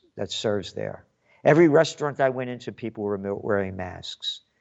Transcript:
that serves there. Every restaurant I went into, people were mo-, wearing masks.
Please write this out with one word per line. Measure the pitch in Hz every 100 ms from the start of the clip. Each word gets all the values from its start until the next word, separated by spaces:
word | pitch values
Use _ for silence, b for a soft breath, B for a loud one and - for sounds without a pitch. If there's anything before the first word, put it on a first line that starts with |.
| _ -
that | 101
serves | - 113 104 85
there. | - 52 - _ _ _ _
Every | 139 151 170
restaurant | 147 151 - 147 135
I | 135
went | 127 123
into, | 123 120
people | 101 113 113
were | 101 101
mo-, | 98 101
wearing | 113 101 95
masks. | 92 90 87 - - - - _ _